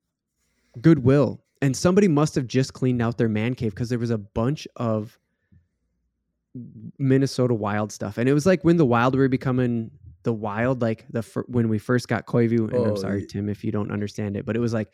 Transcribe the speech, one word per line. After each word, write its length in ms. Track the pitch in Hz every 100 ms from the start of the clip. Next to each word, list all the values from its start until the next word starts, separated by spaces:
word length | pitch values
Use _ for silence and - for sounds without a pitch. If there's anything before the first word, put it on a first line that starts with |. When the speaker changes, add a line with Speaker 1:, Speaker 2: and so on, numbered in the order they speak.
| _ _ _ _ _ _ _ 123
Speaker 1:
Goodwill, 640 | 165 156 123 143 120 101 _ _
and 120 | 139 127
somebody 320 | 180 190 208
must 280 | 143 151 156
have 100 | 123
just 280 | 127 135 -
cleaned 260 | 127 123
out 160 | 117 -
their 100 | 117
man 280 | 107 113 127
cave 180 | 117
'cause 160 | - 117
there 80 | 120
was 140 | 117
a 80 | 113
bunch 480 | 101 117 117 151 - -
of 420 | 120 110 107 - _ _ _ _ _ _ _ _ _ _ _ _ _ 123 117 113 110 -
Minnesota 540 | 135 135 135 - 123
Wild 380 | 117 101 104 107
stuff. 260 | - 104 107
And 100 | 123
it 60 |
was, 120 | 147 147
like, 180 | 180
when 140 | 165 170
the 80 | 135
Wild 300 | 117 123 131
were 140 | 139
becoming 640 | 131 139 127 123 117 113 - - -
the 100 | 123
Wild, 480 | 113 107 104 123 127
like, 240 | 113 113 -
the 140 | 117
fir-, 220 | 110 120 -
when 220 | 123 113
we 80 | 107
first 280 | - 123 -
got 180 | 110 -
Koivu. 420 | 123 117 117 107
And 120 | 123 113
I'm 60 |
Speaker 2:
Oh, 20 | 104
Speaker 1:
sorry, 260 | 98 98
Speaker 2:
y- 40 | -
Speaker 1:
Tim, 200 | 101 104
if 140 | 101
you 80 | 110
don't 200 | 107 104
understand 440 | 104 104 - 104 101
it, 80 | 98
but 100 | 113
it 40 |
was, 140 | 120
like, 160 | 113 107